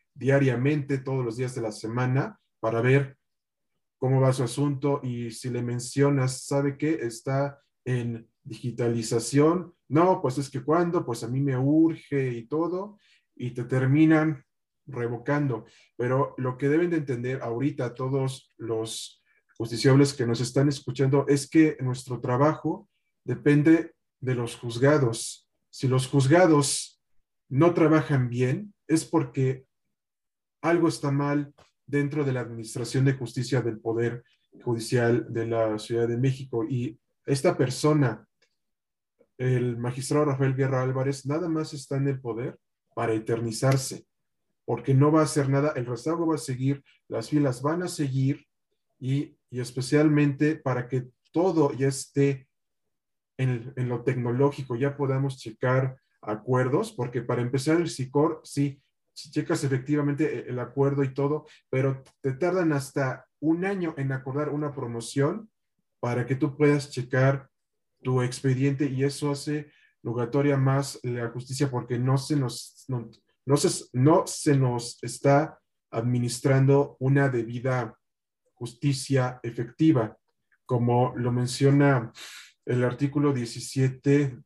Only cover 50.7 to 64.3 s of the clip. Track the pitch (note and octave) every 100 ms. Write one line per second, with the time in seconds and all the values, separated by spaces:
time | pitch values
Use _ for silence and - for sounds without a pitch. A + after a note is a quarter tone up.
50.7 | D#3 - B2+ - _ _ D#3 F#3 D#3+ C#3+
51.7 | A#2+ C3+ C3+ - C#3+ C#3 C3+ - _ _
52.7 | _ _ _ _ _ _ - C3 A#2+ A2
53.7 | - B2 A#2 C#3 B2+ A#2+ B2 C#3 C#3 C3
54.7 | A#2 C#3 C#3 C3+ C3+ C#3 C3 A2+ - B2+
55.7 | C3 C3 - _ _ - G#2+ - B2+ B2
56.7 | D3+ A3 - A#2+ A#2+ - A#2+ A#2+ C3+ D#3
57.7 | E3 E3 - B2+ C#3+ D#3+ D#3+ - C#3+ C#3+
58.7 | C#3 _ _ _ - - D3+ D3 D#3+ C#3
59.7 | C3 C#3 D3 C#3+ C#3 D3+ B2 - B2 A#2+
60.7 | C#3 C#3 C#3 C3+ C3 C#3 D3+ - - _
61.7 | C3 C3+ C3 - _ C3+ B2+ F3 F#3 D#3+
62.7 | C#3+ C3+ D3 C3+ - - _ D3+ E3+ F#3
63.7 | G3 E3 C#3 C3+ C3 C3+